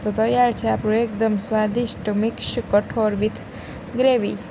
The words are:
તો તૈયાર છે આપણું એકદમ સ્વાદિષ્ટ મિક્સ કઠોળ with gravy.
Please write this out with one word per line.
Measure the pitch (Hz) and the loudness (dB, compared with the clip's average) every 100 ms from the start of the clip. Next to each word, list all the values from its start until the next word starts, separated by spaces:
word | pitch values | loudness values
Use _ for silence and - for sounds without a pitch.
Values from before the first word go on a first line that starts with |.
તો | 214 | -2
તૈયાર | 202 220 247 247 | 0 2 4 4
છે | 240 226 | 2 0
આપણું | 220 214 214 | 0 2 2
એકદમ | 233 208 220 208 | 0 0 0 0
સ્વાદિષ્ટ | - 220 214 208 240 - - | 0 0 0 0 -2 -2 -2
મિક્સ | 202 214 233 - - 226 | 0 0 -2 -2 -2 2
કઠોળ | 208 208 - 214 | 2 2 0 0
with | 202 214 - - - - - - 233 | 2 -2 -4 -14 -14 -14 -14 -10 2
gravy. | 262 254 202 208 - | 4 4 2 -4 -10